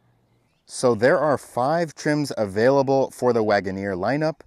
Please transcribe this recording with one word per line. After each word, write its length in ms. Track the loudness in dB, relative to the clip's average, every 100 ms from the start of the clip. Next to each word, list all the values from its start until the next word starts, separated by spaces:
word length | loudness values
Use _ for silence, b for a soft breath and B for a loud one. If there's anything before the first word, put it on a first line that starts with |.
| _ _ _ _ _ _ _
So 280 | -2 0
there 240 | 2 2 2
are 180 | 2 -2
five 560 | -4 -4 -2 -2 -4
trims 380 | -6 -4 -2 -2 -4
available 760 | -4 2 2 4 2 0 0
for 220 | -2 0
the 100 | 2
Wagoneer 540 | 2 2 0 -6 -6 -4
lineup. 440 | -4 -2 -4 -6